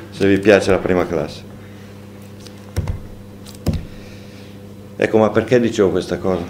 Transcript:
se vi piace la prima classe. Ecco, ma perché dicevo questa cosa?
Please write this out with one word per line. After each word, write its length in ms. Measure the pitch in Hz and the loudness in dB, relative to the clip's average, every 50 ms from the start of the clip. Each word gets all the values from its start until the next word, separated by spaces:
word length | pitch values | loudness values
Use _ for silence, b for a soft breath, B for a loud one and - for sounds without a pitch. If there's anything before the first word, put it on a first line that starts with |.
| B B | B B
se 160 | - - 98 | -6 -2 2
vi 120 | 98 98 95 | 2 2 4
piace 320 | 98 107 101 95 92 98 | 6 6 6 6 6 4
la 80 | 95 87 | 2 2
prima 280 | - 90 92 90 82 | 2 2 2 2 2
classe. 360 | 85 87 78 73 73 - - - - - - - - - - - - - - - - - - - - - - - - - - - - - - - - - - - - - - - - - - - - - - - - - B B B B B B B B B B B B B B B B B B - - - - - - | 0 -2 -2 -4 -4 -8 -12 -16 -18 -18 -18 -18 -20 -20 -20 -20 -20 -20 -20 -20 -20 -20 -20 -20 -20 -20 -18 -18 -18 -18 -18 -18 -10 -8 -6 -6 -6 -8 -8 -10 -14 -16 -16 -18 -18 -20 -18 -18 -18 -18 -6 -4 -4 -2 B B B B B B B B B B B B B B B B B B -18 -18 -18 -18 -16 -2
Ecco, 220 | - 104 107 - 110 | 0 0 4 6 4
ma 100 | 110 104 | 4 6
perché 320 | 107 113 110 - 131 123 | 4 2 2 4 4 4
dicevo 300 | 120 110 - - 101 90 | 4 2 2 2 2 4
questa 260 | 82 90 - - 90 | 4 0 -2 -2 -4
cosa? 260 | 82 90 95 92 85 87 - | -4 -2 -2 -2 -2 -2 -6